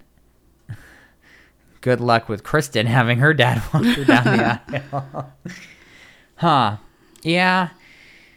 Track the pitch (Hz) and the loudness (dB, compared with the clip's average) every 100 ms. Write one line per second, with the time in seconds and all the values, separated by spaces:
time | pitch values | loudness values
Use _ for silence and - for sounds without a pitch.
0 | _ _ _ _ _ _ - - - - | _ _ _ _ _ _ -18 -18 -18 -20
1 | _ _ _ - _ _ _ - 127 123 | _ _ _ -20 _ _ _ -6 -2 0
2 | 120 117 - 104 - 151 135 113 113 131 | 2 0 0 -10 -2 -4 -2 -2 0 2
3 | 117 120 147 143 123 120 - 160 226 240 | 2 2 2 4 2 0 -2 0 0 0
4 | - 269 160 202 - 120 - 135 - 143 | 0 2 2 0 0 -4 -8 -10 -8 -10
5 | - - 135 _ 175 - - - - - | -10 -12 -14 _ -18 -18 -20 -20 -20 -20
6 | - - _ - 165 143 110 104 - _ | -20 -20 _ -4 0 2 2 -2 -14 _
7 | _ _ 156 170 185 185 175 - - - | _ _ -2 0 2 0 -2 -8 -20 -20
8 | - - _ | -20 -20 _